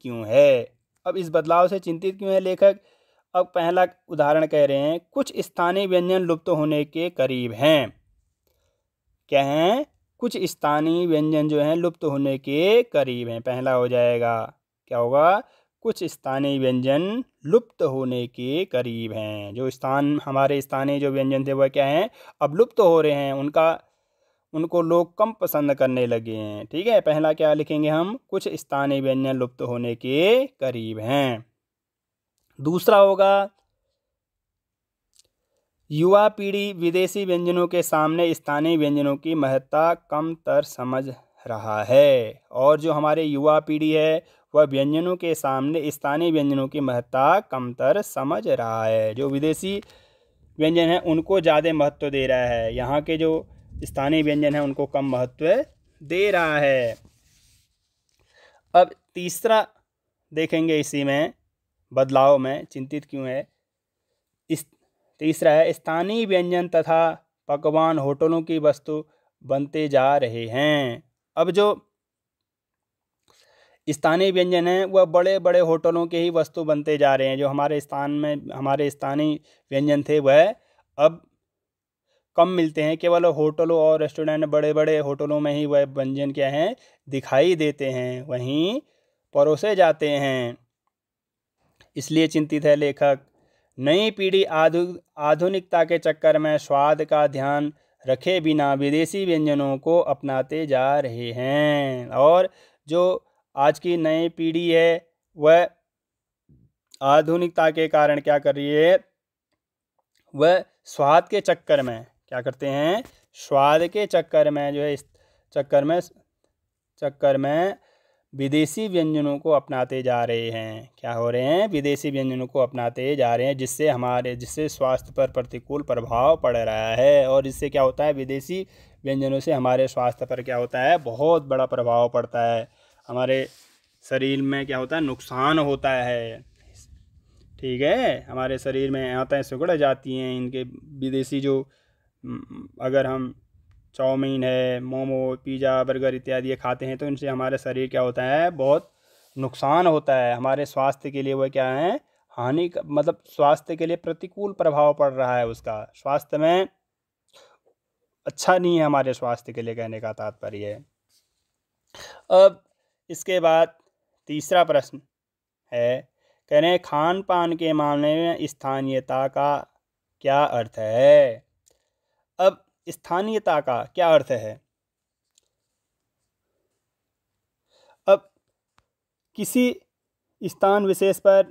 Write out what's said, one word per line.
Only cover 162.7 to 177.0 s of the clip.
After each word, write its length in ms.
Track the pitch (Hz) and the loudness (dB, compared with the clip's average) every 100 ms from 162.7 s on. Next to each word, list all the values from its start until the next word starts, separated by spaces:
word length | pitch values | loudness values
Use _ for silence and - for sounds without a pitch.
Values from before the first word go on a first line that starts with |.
| _ _ _ - | _ _ _ -16
इसके 300 | 165 - 185 | -12 -4 0
बाद 340 | 165 160 165 - _ _ _ _ - | 4 4 2 -2 _ _ _ _ -12
तीसरा 380 | 147 - 180 | -10 0 2
प्रश्न 360 | 160 147 - 139 - _ _ _ _ _ _ | 4 2 -2 -10 -20 _ _ _ _ _ _
है, 360 | 120 120 127 - _ _ _ _ | -4 -2 -2 -6 _ _ _ _
कह 80 | 147 | 2
रहे 120 | 165 | 4
हैं, 120 | 175 | 0
खान 400 | - 147 156 185 | -2 -2 0 -2
पान 340 | 196 175 170 165 | -2 0 0 -2
के 160 | 165 | -2
मामले 420 | 151 147 143 147 | -2 0 0 0
में 320 | 156 339 - 151 | 0 -2 -4 -8
स्थानीयता 800 | - 135 135 135 131 127 131 135 | -8 -8 -6 -4 -6 -4 -4 -4
का 520 | 139 143 143 - _ _ _ _ _ | -2 -2 -2 -6 _ _ _ _ _
क्या 240 | 135 139 | 0 2
अर्थ 280 | 147 120 113 - | 0 -2 -6 -8
है? 640 | 110 113 139 147 135 113 _ _ _ _ _ _ _ _ _ - | -4 4 6 8 6 0 _ _ _ _ _ _ _ _ _ 0
अब 240 | 190 - _ _ - | 0 0 _ _ -18
स्थानीयता 720 | - - 175 214 220 196 156 | -18 -6 -6 -4 -4 -2 -2
का 240 | 139 117 110 | -2 -6 -6
क्या 200 | - 170 | 0 4
अर्थ 120 | 156 - | 4 4
है? 300 | 123 107 110 _ _ _ _ _ _ _ _ _ _ _ _ _ _ _ _ _ _ _ _ _ _ _ _ | -4 -6 -14 _ _ _ _ _ _ _ _ _ _ _ _ _ _ _ _ _ _ _ _ _ _ _ _